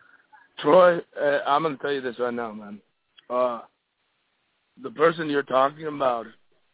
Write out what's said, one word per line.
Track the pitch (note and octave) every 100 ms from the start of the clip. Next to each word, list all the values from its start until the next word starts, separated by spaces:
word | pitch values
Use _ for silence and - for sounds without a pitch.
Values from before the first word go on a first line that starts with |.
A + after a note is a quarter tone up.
| _ _ _ - _ -
Troy, | D3 F3 F3+ E3+ - -
uh, | C#3+ C#3+ C3
I'm | C#3+
gonna | D#3+ C3+
tell | C#3+
you | C#3+
this | B2+ A2+
right | B2
now, | A#2+ A#2
man. | G#2+ G#2 G#2 _ _ _ _ -
Uh, | B2 B2+ A#2 - _ _ _ _ _ _ _ _ _ _ -
the | B2+
person | A2+ D#3+ E3 D#3+
you're | C#3+
talking | C3+ C3 C3+ D3+ D#3
about | D3 C3 A#2+ A2 - _ _ _